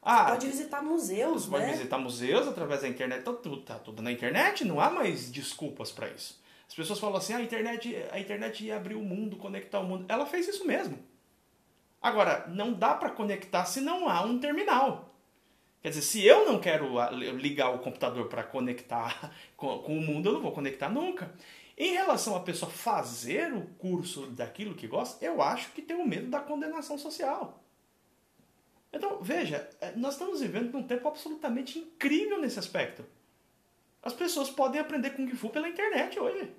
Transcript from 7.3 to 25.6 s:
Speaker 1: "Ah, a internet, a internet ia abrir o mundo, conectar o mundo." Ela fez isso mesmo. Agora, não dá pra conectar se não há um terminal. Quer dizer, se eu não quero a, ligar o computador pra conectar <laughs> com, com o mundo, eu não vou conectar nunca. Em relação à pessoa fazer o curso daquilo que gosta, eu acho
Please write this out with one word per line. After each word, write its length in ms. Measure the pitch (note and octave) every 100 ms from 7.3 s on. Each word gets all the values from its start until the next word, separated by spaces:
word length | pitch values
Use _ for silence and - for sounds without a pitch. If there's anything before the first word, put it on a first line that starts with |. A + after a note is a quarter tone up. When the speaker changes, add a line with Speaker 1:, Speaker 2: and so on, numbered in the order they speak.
Speaker 1:
"Ah, 40 | A#3
a 40 |
internet, 540 | A#3 A#3 A3 A#3 A#3+ - E3
a 80 | G3
internet 440 | G3 G#3 A3+ G#3+
ia 120 | G#3+ G#3+
abrir 180 | F#3 G#3+
o 60 |
mundo, 340 | G#3 F#3 G#3+ F#3+
conectar 420 | G3 G3 G3 G3+
o 40 |
mundo." 220 | F#3 F#3 F#3
Ela 180 | A3+ C#4+
fez 220 | F4+ F4+
isso 180 | G4+ F#4
mesmo. 320 | C4+ G4 C3 - _ _ _ _ _ _ _ _ _
Agora, 440 | - A3 F3+ C#3 -
não 240 | F3+ G#3+
dá 200 | G#3+ A3
pra 160 | - D4
conectar 560 | - G#3 F#3+ - F3+ F#3
se 160 | C4+
não 260 | C#4 F4+ E4
há 140 | F3
um 180 | G3+ B3
terminal. 760 | D4 D4+ G4+ C4 C4 - - - _ _ _ _ _ _
Quer 80 | D#3
dizer, 120 | D3+
se 220 | - A3 G3
eu 200 | F4+ G#4+
não 140 | G#3+
quero 400 | F3 D#3 C#3 A#2+
a, 100 | A#2+
ligar 600 | B2 B2 B2 C#3+ C#3+ B2+
o 80 | B2
computador 480 | C3+ - B2+ B2 A2
pra 140 | A#2
conectar 880 | A2 C3+ B2 B2 - A#2+ A#2 - D3+ -
<laughs> 120 | - -
com, 220 | C#3+ A#2
com 180 | - D#3
o 40 |
mundo, 280 | D#3 D3+ F3+
eu 40 |
não 80 | D#4
vou 100 | A3
conectar 340 | D3+ C#3 - C#3
nunca. 440 | A#3+ F4+ F4+ - - - - - -
Em 140 | E4+
relação 420 | F4+ F#4+ C4 - F#3+
à 40 |
pessoa 320 | F3+ F3 E3+
fazer 840 | - - G3 B2 A#2+ A#2 F#3+ E4+
o 80 | A#3+ - -
curso 500 | F#3 F3 - - C3+
daquilo 460 | A#2+ A2+ - G#3 E3+
que 120 | A2
gosta, 360 | F3+ B3 - D#4+
eu 160 | E4
acho 300 | - A#3+